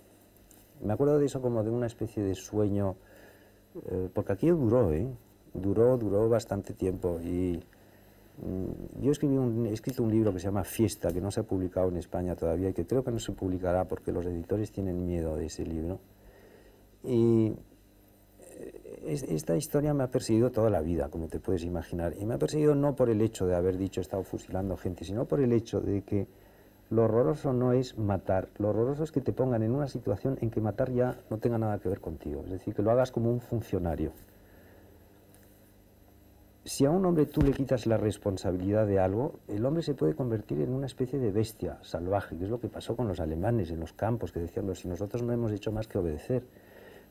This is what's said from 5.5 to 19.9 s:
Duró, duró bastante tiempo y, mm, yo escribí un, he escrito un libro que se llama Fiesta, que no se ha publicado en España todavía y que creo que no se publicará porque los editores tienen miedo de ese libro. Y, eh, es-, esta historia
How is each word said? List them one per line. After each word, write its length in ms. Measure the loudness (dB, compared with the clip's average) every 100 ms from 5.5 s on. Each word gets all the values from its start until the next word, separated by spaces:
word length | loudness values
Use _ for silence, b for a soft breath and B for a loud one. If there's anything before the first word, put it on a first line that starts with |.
Duró, 460 | -4 0 4 4 4
duró 300 | 2 2 4
bastante 460 | 2 0 -4 -6
tiempo 440 | -4 -2 0 -2 -2
y, 400 | -2 0 0 -2 -8 B B B B B B -10
mm, 600 | -6 -4 -4 -6 -10 -2
yo 80 | -2
escribí 260 | 0 2 2
un, 300 | 2 0 -2
he 60 |
escrito 320 | -4 -4 -2
un 80 | 2
libro 200 | 4 4
que 60 | 0
se 60 | -2
llama 160 | -2
Fiesta, 500 | -2 0 0 0 -2
que 80 | -2
no 120 | -2
se 80 | -4
ha 20 |
publicado 460 | -2 -2 -2 0 0
en 80 | -2
España 400 | -4 -4 -2 -2
todavía 320 | 0 0 0
y 40 |
que 140 | -2 -2
creo 160 | -2
que 80 | 0
no 80 | -4
se 140 | -6
publicará 520 | -4 -4 -2 0 0 0
porque 240 | -4 -4
los 120 | -4 -4
editores 440 | -6 -2 -2 -2
tienen 340 | -4 -4 -2
miedo 300 | -2 -2 -2 -4
de 100 | -6
ese 180 | -6 -6
libro. 320 | -4 -4 -6 -12 B B B B B B B B -12
Y, 460 | 0 4 6 6 4 0 -10 -20 -20 -20 -20 -20 -20 -20
eh, 640 | -20 -16 -16 -16 -16 -12 -6
es-, 180 | -6
esta 320 | -2 -2 0 0
historia 360 | 2 0 2